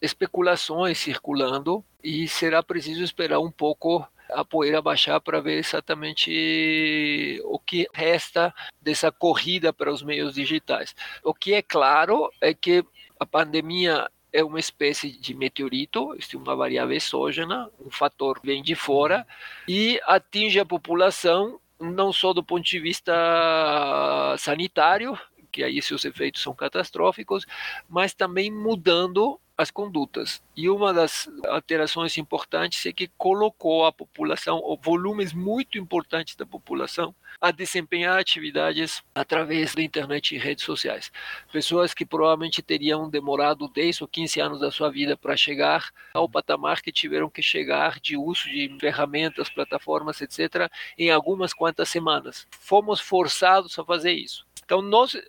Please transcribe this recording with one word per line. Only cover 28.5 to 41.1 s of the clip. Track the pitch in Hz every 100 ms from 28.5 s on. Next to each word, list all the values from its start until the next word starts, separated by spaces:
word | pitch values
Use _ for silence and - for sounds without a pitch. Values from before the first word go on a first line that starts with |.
mudando | 214 220 208 170 170 185 185 247 311 _ -
as | 156
condutas. | - 208 160 139 123 117 - _ -
E | 170
uma | 202 202
das | 170 160 - - - -
alterações | 160 - 160 156 165 165 -
importantes | 151 151 - 165 175 - 180
é |
que | - 180 -
colocou | 185 196 214 - 165 160
a | 160
população, | - - - 156 156 165 165
ou | - 156
volumes | 165 170 190 208 185
muito | 165 190 240 262 214
importantes | 175 175 - 165 160
da | - -
população, | - - 135 135 - 170 - - -
a | 180
desempenhar | 165 185 180 156 175 175 190
atividades | 185 170 156 147 160 156 160 - _
através | - - 160 156 160 156
da | -
internet | 156 156 139 147 -
e | 147
redes | 139 143
sociais. | - 156 - 107 -